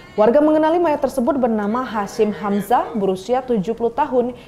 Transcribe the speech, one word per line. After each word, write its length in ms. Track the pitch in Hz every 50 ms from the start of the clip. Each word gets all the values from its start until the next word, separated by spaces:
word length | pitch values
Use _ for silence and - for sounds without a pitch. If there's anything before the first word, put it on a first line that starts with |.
| - - -
Warga 240 | - 214 226 233 294
mengenali 400 | 294 311 311 311 311 311 330 349
mayat 240 | 349 311 294 285 -
tersebut 320 | 254 - 262 233 285 311
bernama 480 | 254 247 233 226 214 202 202 220 247 247
Hashim 480 | 208 208 220 202 196 - - 220 214 202
Hamzah, 640 | - 214 202 202 208 196 - 240 277 349 - -
berusia 480 | 220 196 190 185 185 - - 247 262 262
tujuh 320 | 262 240 208 170 220 226
puluh 160 | - 233 226 226
tahun, 400 | - 302 269 247 247 226 247 247 - -